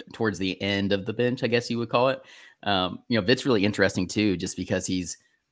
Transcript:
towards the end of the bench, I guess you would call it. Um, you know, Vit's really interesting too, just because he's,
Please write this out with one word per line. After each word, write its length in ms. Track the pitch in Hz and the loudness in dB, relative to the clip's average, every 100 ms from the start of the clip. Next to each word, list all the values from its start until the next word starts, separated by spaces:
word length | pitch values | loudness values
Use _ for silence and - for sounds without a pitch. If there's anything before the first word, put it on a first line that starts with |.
| - | -14
towards 260 | - 113 90 | -4 -2 0
the 200 | 95 90 | -2 -2
end 320 | 98 101 98 | -2 0 0
of 140 | 98 98 | 0 -2
the 80 | |
bench, 300 | 110 123 127 | 0 0 0
I 40 | 117 | 0
guess 220 | 120 117 | 0 0
you 80 | 117 | -4
would 120 | 117 | 0
call 200 | 123 131 | 2 2
it. 100 | 131 - - - _ | 0 -8 -20 -20 _
Um, 400 | - 98 92 - - | -2 0 0 -4 -2
you 100 | 113 | 0
know, 60 | 95 | 4
Vit's 200 | 127 143 | 2 4
really 180 | 113 | 2
interesting 440 | 101 101 95 - 87 | 2 2 2 2 -2
too, 280 | 107 104 90 | 0 0 0
just 200 | 87 - | -2 -6
because 300 | 92 95 92 | -2 -2 -2
he's, 320 | 92 90 - _ _ _ | -4 -4 -8 _ _ _